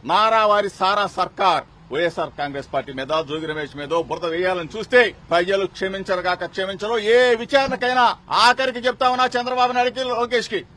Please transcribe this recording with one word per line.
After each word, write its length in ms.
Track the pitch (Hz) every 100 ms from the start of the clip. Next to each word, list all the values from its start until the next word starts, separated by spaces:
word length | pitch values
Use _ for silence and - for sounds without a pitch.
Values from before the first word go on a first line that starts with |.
| 123
నారావారి 580 | 185 220 226 214 208 202 -
సారా 280 | 190 208 196 -
సర్కార్, 460 | 175 - 190 156 - - -
వైఎస్ఆర్ 400 | 135 170 165 151 -
కాంగ్రెస్ 320 | 143 139 131
పార్టీ 180 | 139 135 131
మీద, 120 | 135 156 160
జోగి 180 | 156 156
రమేష్ 240 | 151 147 143
మీద 120 | 143 165 147
బురద 160 | 160 170
వేయాలని 400 | 165 185 185 160 220
చూస్తే 260 | 214 247 220 - -
ప్రజలు 340 | 165 180 196 185 -
క్షమించరు 480 | 190 196 190 180 180
కాక 220 | 180 175
క్షమించరు. 420 | - 190 196 208 233 208 240
ఏ 40 | 254 226
విచారణకైనా, 640 | 233 277 269 254 247 254 240 - - 165 226
ఆఖరికి 360 | 247 262 240 240
చెప్తా 220 | 247 254
ఉన్నా 140 | 254 254 247
చంద్రబాబు 400 | 247 254 247 247
నాయుడుకి, 260 | 247 247 254
లోకేష్ 360 | 233 240 240 -
కి 80 | 196 -